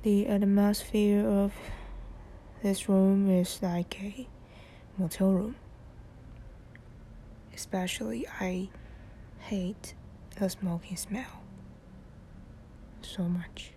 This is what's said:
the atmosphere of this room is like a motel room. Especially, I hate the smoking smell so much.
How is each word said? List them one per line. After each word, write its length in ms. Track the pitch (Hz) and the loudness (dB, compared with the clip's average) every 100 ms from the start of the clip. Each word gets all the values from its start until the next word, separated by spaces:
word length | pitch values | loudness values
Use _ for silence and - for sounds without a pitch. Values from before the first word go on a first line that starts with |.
the 240 | 214 202 202 | 6 4 4
atmosphere 1000 | 202 202 202 202 208 - 214 208 202 214 | 4 6 6 6 4 0 2 6 6 6
of 260 | 202 202 - - - - - - - - - - - | 4 2 0 -10 -10 -10 -12 -12 -14 -16 -18 -18 -4
this 260 | 202 196 - | 0 0 4
room 400 | 190 190 196 196 | 6 8 6 6
is 320 | 185 180 - | 6 4 0
like 400 | 185 175 175 - | -2 0 -2 -6
a 260 | 196 202 254 - - - - - - - | -10 -10 -14 -14 -20 -20 -20 -20 -14 -4
motel 360 | 175 - 190 | -2 4 4
room. 240 | 190 208 262 - - - - - - - - - - - - - - - - - - - | 4 2 -6 -14 -18 -18 -18 -18 -18 -18 -16 -16 -18 -18 -20 -18 -18 -18 -18 -18 -18 -18
Especially, 720 | - - 190 185 - 220 233 294 - | -14 -6 -2 -2 -2 -4 -4 -6 -4
I 300 | 185 185 190 - - - - - - - | -2 -2 -4 -8 -16 -16 -16 -18 -18 -16
hate 520 | - 202 180 208 - - - - - - | -6 -2 -2 -6 -12 -16 -18 -18 -18 -2
the 120 | 196 | -2
smoking 480 | - 185 170 - 180 | 0 -2 -2 -4 -8
smell 460 | - 208 262 - - - - - - - - - - - - - - - - - | -4 -6 -6 -12 -16 -18 -18 -18 -18 -20 -18 -20 -18 -18 -18 -18 -18 -18 -18 -16
so 220 | - - | -12 -4
much. 480 | 175 175 170 - - | -2 -2 -4 -12 -16